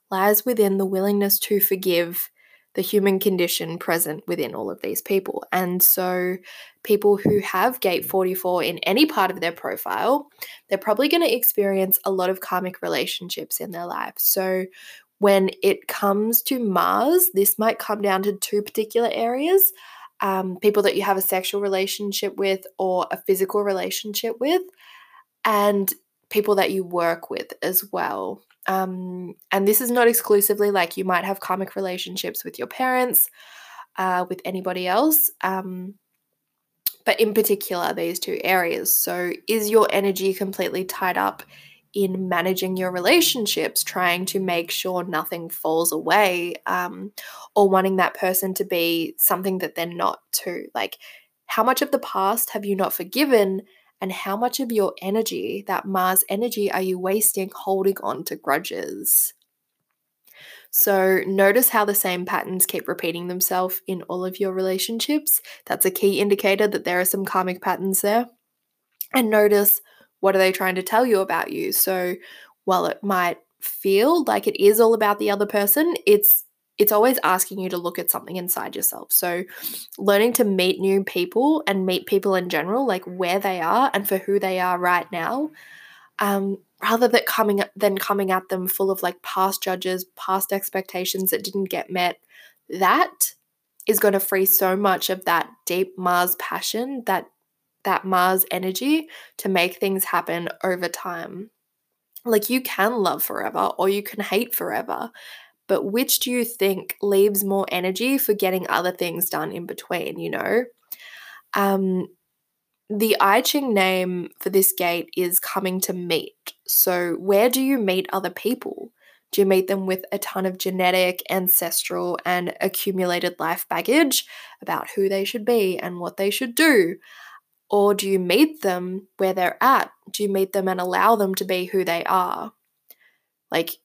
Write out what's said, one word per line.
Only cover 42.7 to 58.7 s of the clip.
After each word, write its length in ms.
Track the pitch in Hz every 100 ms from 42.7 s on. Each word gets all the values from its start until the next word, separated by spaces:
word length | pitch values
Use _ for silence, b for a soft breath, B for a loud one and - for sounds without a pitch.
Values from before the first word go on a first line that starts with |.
| 185
your 140 | 185
relationships, 920 | 180 185 339 339 - 208 - 160 -
trying 420 | - - 180 175 185
to 140 | 196
make 300 | 185 170 170
sure 340 | - 185 180
nothing 460 | 175 156 - 170 165
falls 420 | - 160 160 165
away, 640 | 156 160 190 202 175 175 - -
um, 440 | 185 180 185 196 B B B B -
or 120 | 196
wanting 260 | 190 190 190
that 180 | 175
person 400 | - 185 185 190
to 120 | 185 190
be 500 | 175 170 165 160 -
something 400 | - 180 190 185
that 140 | 170
they're 140 | - 170
not 320 | 170 98 - _
too? 360 | - - 175 - -
Like, 220 | 98 - B B B _ -
how 160 | -
much 180 | 220 -
of 80 | 277
the 80 | 254
past 540 | - 196 190 233 -
have 140 | 214 202
you 100 | 196
not 180 | 185
forgiven, 720 | - 180 240 294 240 196 190 b b b -
and 120 | 190
how 240 | 185 196 208
much 240 | 247 -
of 100 | 247
your 220 | 220 196 -
energy, 600 | 190 214 220 - 101 196 202
that 160 | 190 196
Mars 380 | 190 185 190 -
energy, 420 | 202 240 220 202
are 100 | -
you 160 | 190 185
wasting 540 | 185 208 214 - 190
holding 440 | - - 190 196 196
on 220 | - 131
to 140 | - 160
grudges? 960 | - 143 -